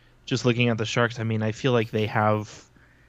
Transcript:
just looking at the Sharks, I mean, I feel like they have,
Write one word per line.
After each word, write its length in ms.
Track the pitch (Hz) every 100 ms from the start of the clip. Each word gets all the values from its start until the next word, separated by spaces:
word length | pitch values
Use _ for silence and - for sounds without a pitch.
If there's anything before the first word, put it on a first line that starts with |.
| _ _
just 200 | - 123 127
looking 240 | 120 120
at 80 | 113
the 80 | 113
Sharks, 340 | - 117 117
I 40 |
mean, 180 | 110 110
I 100 | 110
feel 200 | 110 139
like 180 | 123 110
they 160 | 110 104
have, 580 | 110 107 107 104 - - _ _ _